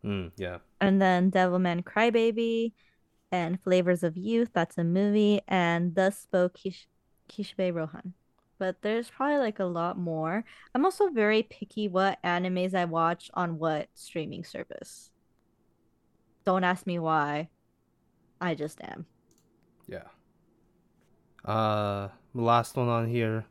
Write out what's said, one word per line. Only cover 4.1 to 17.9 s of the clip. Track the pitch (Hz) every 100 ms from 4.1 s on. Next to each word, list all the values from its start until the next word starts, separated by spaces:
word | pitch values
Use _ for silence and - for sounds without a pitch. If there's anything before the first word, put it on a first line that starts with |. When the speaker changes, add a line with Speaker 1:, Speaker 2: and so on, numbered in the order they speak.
| 165
Speaker 2:
Youth, | 202 233 233
that's | 175 165 -
a |
movie, | 170 180 208 208 208 208 -
and | 190 170 170 175
Thus | 170 190 202
Spoke | - 185 180
Kish-, | - 190 180 - _ _ _ _
Kishibe | - 202 - 185
Rohan. | 170 156 170 185 - _ _ _ _
But | 185 185
there's | 208 226 233
probably, | - 277 294
like, | 233 214
a |
lot | 185 170 170 180
more. | 170 160 160 196 226 - -
I'm | 247
also | 359 370 403
very | 262 208 220
picky | 226 - 208 - 208
what | 180 196 -
animes | 180 175 185 180 185
I | 185 175
watch | 165 165 170 -
on | - 175 160
what | 160 151 -
streaming | - - 170 151 -
service. | 170 - - - - - - _ _ _ _ _ _ _ _ _ _ _ _ _
Don't | - 185
ask | 180 180 -
me | 175
why. | 160 160 147 147 160 _ _ _ _